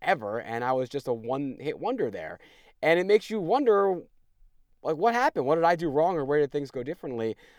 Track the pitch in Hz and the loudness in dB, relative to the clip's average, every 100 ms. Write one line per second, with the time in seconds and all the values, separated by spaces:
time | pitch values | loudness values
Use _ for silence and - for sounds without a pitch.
0 | - 165 104 113 110 113 123 131 127 139 | 0 0 -2 -6 -4 -4 0 0 -2 -4
1 | 127 117 113 135 139 - 143 78 185 254 | -4 -4 -4 -4 -4 -6 -8 -6 -4 -2
2 | 131 90 80 87 - _ _ - 151 175 | -4 -4 -10 -12 -18 _ _ -2 2 4
3 | 190 214 - 220 165 254 247 202 196 175 | 4 2 2 -4 0 2 4 4 2 -2
4 | - _ _ _ - _ _ _ 139 151 | -8 _ _ _ -20 _ _ _ -4 0
5 | 226 240 285 175 131 165 165 170 165 143 | 2 2 0 0 0 4 4 2 0 2
6 | 170 170 135 147 143 147 139 127 127 180 | 2 2 0 2 2 -2 -6 -8 -8 -8
7 | 143 117 113 - - | -8 -4 -4 -6 -12